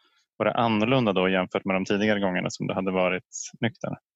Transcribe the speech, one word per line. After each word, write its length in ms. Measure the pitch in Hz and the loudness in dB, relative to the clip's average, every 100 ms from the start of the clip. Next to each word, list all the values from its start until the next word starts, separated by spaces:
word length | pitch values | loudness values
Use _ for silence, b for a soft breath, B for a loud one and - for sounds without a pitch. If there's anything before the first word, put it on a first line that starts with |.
| _ _ _ _ | _ _ _ _
var 100 | 104 | -2
det 60 | |
annorlunda 600 | - 117 107 110 135 110 | 2 2 2 2 2 2
då 160 | 92 92 | 2 2
jämfört 360 | 95 90 101 | 2 0 -2
med 120 | 98 95 | -2 -2
de 80 | |
tidigare 360 | 92 101 107 104 | 0 0 2 2
gångerna 300 | 98 90 92 | 0 -2 -4
som 160 | - 95 | -4 -4
du 80 | |
hade 180 | 98 95 | -2 -2
varit 320 | 92 90 90 - - - - | 0 0 -2 -8 -16 -16 -4
nykter? 300 | 113 - - - _ | -4 -4 -10 -10 _